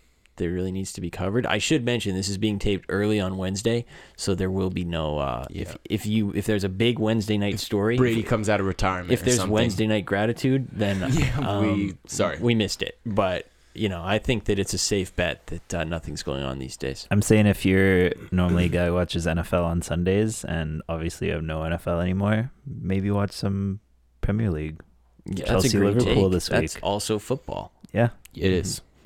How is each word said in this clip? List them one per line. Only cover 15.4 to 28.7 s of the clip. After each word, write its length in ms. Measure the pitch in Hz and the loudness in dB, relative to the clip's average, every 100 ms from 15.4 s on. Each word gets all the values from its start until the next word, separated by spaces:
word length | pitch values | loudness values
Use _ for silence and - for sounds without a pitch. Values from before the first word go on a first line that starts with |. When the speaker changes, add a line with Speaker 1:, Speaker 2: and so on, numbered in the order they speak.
| - | -10
Speaker 1:
that, 260 | 82 - | -12 -6
uh, 100 | 87 80 | -4 -4
nothing's 380 | 82 73 76 | -4 -6 -8
going 200 | - 69 | -6 -4
on 160 | 67 67 | -4 -6
these 160 | 65 - | -10 -8
days. 320 | 67 - - | -6 -6 0
Speaker 3:
I'm 100 | 104 | 2
saying 240 | - 107 104 | 6 6 6
if 160 | 95 95 | 4 4
you're 460 | 95 95 92 90 - - | 6 6 6 4 0 -2
normally 340 | 90 90 87 87 | 2 2 4 2
a 40 | |
guy 180 | 87 87 | 2 2
who 80 | 90 | 2
watches 300 | 87 87 82 | 0 -2 -2
N 120 | 82 | -2
F 140 | 85 | 0
L 100 | 90 | 0
on 180 | 85 85 | 0 -2
Sundays 600 | - 82 90 101 110 107 | -2 0 2 2 2 -2
and 380 | - 82 78 78 - | -6 -4 -4 -6 -6
obviously 380 | 82 82 - 85 | -6 -6 -4 -4
you 60 | |
have 100 | 80 | -2
no 200 | 80 78 | -4 -4
N 80 | 80 | -4
F 160 | 85 - | -4 -2
L 140 | 85 | -2
anymore, 500 | 90 95 101 110 123 - 135 | 0 0 0 0 -2 -10 -14
maybe 440 | 113 101 95 98 | -8 -2 0 0
watch 200 | 101 101 | 0 -2
some 480 | - 98 98 98 98 - _ _ _ | -2 -4 -2 -2 -4 -10 _ _ _
Premier 300 | - 104 110 | -2 2 0
League. 300 | 78 78 80 - _ _ _ - | 0 -4 -10 -16 _ _ _ -8
Speaker 1:
Yeah, 200 | 95 92 | -6 0
Speaker 3:
Chelsea, 240 | 120 131 | 2 4
Speaker 1:
that's 40 | 104 | 4
a 20 | |
great 180 | 101 110 | 4 4
Speaker 3:
Liverpool 280 | 110 120 | 4 4
Speaker 1:
take. 80 | 95 | 4
Speaker 3:
this 140 | 90 - | 2 2
Speaker 1:
That's 260 | 113 120 - | 0 0 -4
Speaker 3:
week. 80 | |
Speaker 1:
also 340 | 90 104 - 107 | -4 -2 -2 -2
football. 520 | - 135 - - - _ - | -2 -6 -6 -10 -10 _ -4
Speaker 3:
Yeah. 160 | 104 117 - - - | 2 2 0 -16 -2
Speaker 2:
It 160 | 95 | 2
is. 300 | 92 98 | 2 0